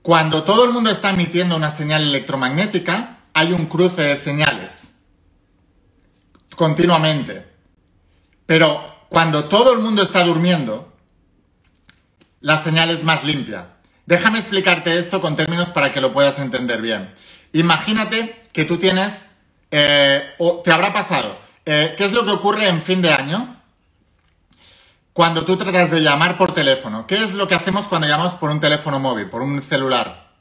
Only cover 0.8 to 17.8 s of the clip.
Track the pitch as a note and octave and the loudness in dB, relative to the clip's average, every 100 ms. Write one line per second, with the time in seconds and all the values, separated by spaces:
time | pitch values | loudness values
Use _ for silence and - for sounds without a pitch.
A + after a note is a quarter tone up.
0.8 | A3+ G3 G3+ F#3 E3 F3 F3+ D#3+ D3+ D3+ | 0 0 -2 -2 -2 -2 -2 -2 -4 -4
1.8 | D3+ D#3 D3 C#3 - C3+ B2+ C#3+ G#3 F#3 | -2 -2 0 -4 -4 -4 -2 -2 -2 -2
2.8 | E3+ F#3+ A#3 - _ D#3 D#3+ F3 D#3 D#3+ | -2 -4 -6 -16 _ -2 0 0 -2 2
3.8 | F3+ F3+ D3 C#3+ - C#3+ D3+ - - - | 0 2 -2 -2 -4 -2 -2 -2 -12 -16
4.8 | - _ _ _ _ _ _ _ _ _ | -18 _ _ _ _ _ _ _ _ _
5.8 | _ _ _ _ _ _ _ - D#3+ D3+ | _ _ _ _ _ _ _ 0 0 2
6.8 | F3 E3 D#3 D3+ A#2 F#2+ - _ _ _ | 4 4 2 0 -4 -10 -16 _ _ _
7.8 | _ _ _ _ _ _ - D#3+ D#3+ - | _ _ _ _ _ _ 0 4 4 2
8.8 | - - _ D#3+ E3 D3+ D3 G3+ B3 A#3+ | -8 -20 _ 0 2 0 2 6 6 6
9.8 | A3 G#3+ F#3 F#3+ F3 E3 F3 E3+ A#2+ A2 | 2 0 2 2 2 2 2 0 -2 -8
10.8 | - _ _ _ _ _ _ _ _ _ | -12 _ _ _ _ _ _ _ _ _
11.8 | _ _ _ _ _ _ C#3+ D#3 E3+ D#3+ | _ _ _ _ _ _ -2 0 2 0
12.8 | E3 E3 D#3 D#3 C#3+ D3 A2+ G2 F2 _ | 0 0 0 0 -2 -4 -6 -12 -16 _
13.8 | _ _ - F3 A3 A3+ - F#3+ F#3+ F3 | _ _ 0 2 2 -2 -2 -2 0 0
14.8 | E3+ E3+ E3+ F#3+ D#3+ D3 D#3 E3+ F3 D#3+ | 0 -2 -2 -4 -2 -2 -2 -2 -2 -2
15.8 | C#3 C#3 C3 C3+ C#3 C#3 C3 B2 B2 A2+ | -2 0 -2 2 2 2 -6 -4 -4 -4
16.8 | A2+ G#2 F#2+ - - - _ D#3 E3+ D#3 | -4 -6 -8 -18 -20 -20 _ 0 2 0